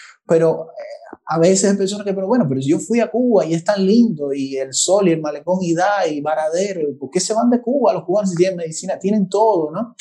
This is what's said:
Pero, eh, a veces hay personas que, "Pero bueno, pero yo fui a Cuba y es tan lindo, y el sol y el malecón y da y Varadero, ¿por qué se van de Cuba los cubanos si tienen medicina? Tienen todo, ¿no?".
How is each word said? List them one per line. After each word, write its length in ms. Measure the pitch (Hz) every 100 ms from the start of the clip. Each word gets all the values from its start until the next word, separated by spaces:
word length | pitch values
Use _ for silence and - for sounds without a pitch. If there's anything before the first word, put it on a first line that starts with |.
| - - -
Pero, 400 | 165 165 160 -
eh, 480 | - - - - - -
a 140 | 160
veces 320 | 170 190 202
hay 60 | 196
personas 280 | 190 208 202
que, 80 |
"Pero 140 | 190 190
bueno, 180 | 247 160
pero 140 | 131
yo 140 | 139 311
fui 220 | - 233
a 100 | 220
Cuba 340 | 226 254 202 160
y 80 | 165
es 80 |
tan 200 | 170 202
lindo, 480 | 190 233 226 151 143
y 220 | 139 135 135
el 160 | 135
sol 340 | 127 - 196 190
y 60 |
el 80 | 160
malecón 360 | 151 147 170 185
y 100 | 175
da 340 | 165 190 202 170
y 140 | 151
Varadero, 720 | 147 156 156 165 202 180 147 135
¿por 100 | 135
qué 100 | 180
se 140 | -
van 160 | 220 240
de 100 | 240
Cuba 340 | - 277 214
los 120 | 185 165
cubanos 240 | 196 196
si 60 | 170
tienen 220 | 185 175
medicina? 420 | 165 160 190 175
Tienen 280 | 190 214 185
todo, 440 | 202 226 190 151
¿no?". 240 | 170 240 -